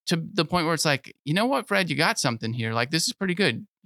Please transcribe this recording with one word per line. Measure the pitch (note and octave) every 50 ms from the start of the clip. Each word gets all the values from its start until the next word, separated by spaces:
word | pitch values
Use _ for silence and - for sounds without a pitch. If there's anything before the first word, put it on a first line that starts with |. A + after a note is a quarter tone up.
| _
to | - - - C4 A3 G#3+
the | F#3+ E3
point | D3+ F3+ F3+ D#3+
where | D#3+ E3+
it's | D3+ -
like, | D#3+ C#3 C3 - - - _ -
"You | C#3+ D#3
know | F#3+ A3 B3+
what, | C#4 C4 - -
Fred, | G3+ G3 F#3 E3
you | C#3+
got | C3+ D#3 G3 A3+ -
something | - C#3 A#2 A2+ A2+ A2+ A2+
here. | A#2+ A2+ A2
Like, | A2+ A#2 A#2+ C3
this | E3 E3 - B3
is | A#3+
pretty | - G3 F#3 F3
good. | E3+ G3+ D3+ A2+ - G#3 - _ _ -